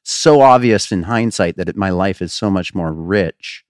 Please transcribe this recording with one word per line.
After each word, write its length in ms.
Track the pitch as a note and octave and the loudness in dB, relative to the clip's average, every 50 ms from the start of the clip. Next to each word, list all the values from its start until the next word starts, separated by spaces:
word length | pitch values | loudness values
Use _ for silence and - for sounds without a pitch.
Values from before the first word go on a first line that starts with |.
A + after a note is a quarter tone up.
so 400 | - - - - - E3 D3+ C#3+ | -12 -10 -6 0 4 4 6 8
obvious 500 | C3+ C3+ B2+ B2 B2 A#2+ A2 G2 - - | 8 8 6 6 4 2 2 2 0 -2
in 120 | G#2+ F2+ E2+ | -4 -4 -4
hindsight 540 | F2+ A#2 A2+ A#2 A2+ - - F#2+ F2 - | -2 -2 -2 -2 -2 -2 -2 -2 -2 -2
that 120 | - F2+ E2+ | -6 -6 -6
it, 60 | F2 | -4
my 160 | G2+ G2 F#2+ | -4 -4 -2
life 320 | F2+ F2+ F#2+ G2 F#2 - F#2 | -2 -2 -2 -2 -4 -6 -8
is 100 | E2+ - | -10 -8
so 160 | - A2+ G#2 | -6 -4 -2
much 240 | G2 F#2+ F2 - - | -2 -2 -4 -6 -6
more 180 | F#2+ E2+ D#2+ | -6 -6 -6
rich 720 | D#2+ D#2+ E2 F2 G2 G#2 F#2 D#2 - _ - - - - _ | -8 -8 -6 -2 -2 -2 -2 -2 -6 _ -18 -18 -18 -18 _